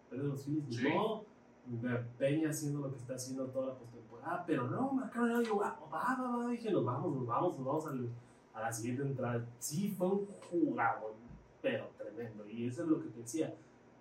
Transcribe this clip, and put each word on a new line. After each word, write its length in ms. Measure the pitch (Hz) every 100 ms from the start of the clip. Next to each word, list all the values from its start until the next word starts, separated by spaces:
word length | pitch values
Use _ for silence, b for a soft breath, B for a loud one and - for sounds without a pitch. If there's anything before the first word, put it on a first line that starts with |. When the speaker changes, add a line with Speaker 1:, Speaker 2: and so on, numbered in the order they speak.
| -
Speaker 1:
perdieron 220 | 131 143
los 120 | 123
Phillies, 240 | 143 151 127
ni 80 | 117
Speaker 2:
Sí. 120 | 139
Speaker 1:
modo". 360 | 180 214 214 - - - - 127 120 123 120 120 -
Peña 320 | 135 156 156
haciendo 300 | 143 147 143
lo 120 | 135
que 60 | 120
está 160 | - 127
haciendo 300 | 131 131 123
toda 200 | 131 131
la 60 | 123
postemporada, 680 | - - - - 160 175 -
pero 200 | 135 123
no, 220 | - 269
marcaron 380 | 262 208 233 233
algo, 300 | 233 226 208
"Ah, 140 | - - -
va, 220 | - 247 254
va, 180 | 254 240 240
va", 40 |
dije, 200 | 233 214
"Nos 120 | 170
vamos, 320 | - - 180 135
nos 120 | 117
vamos, 300 | 135 175 139
nos 80 | 131
vamos 180 | 151 156
al, 220 | 131 120 - B B B -
a 60 |
la 120 | 117
siguiente 300 | 117 120 127
entrada". 420 | 139 127 120 120 117 -
Sí, 340 | - 151 202 -
fue 120 | 185
un 180 | 202 202 - -
jugador, 640 | 175 143 117 - - 107 110 120 - - -
pero 300 | - 120 - -
tremendo, 520 | 110 104 117 104 104
y 160 | 117 120
eso 160 | 165
es 40 | 165
lo 100 | 151
que 60 | -
te 100 | 117
decía, 340 | 117 160 143 - B B - -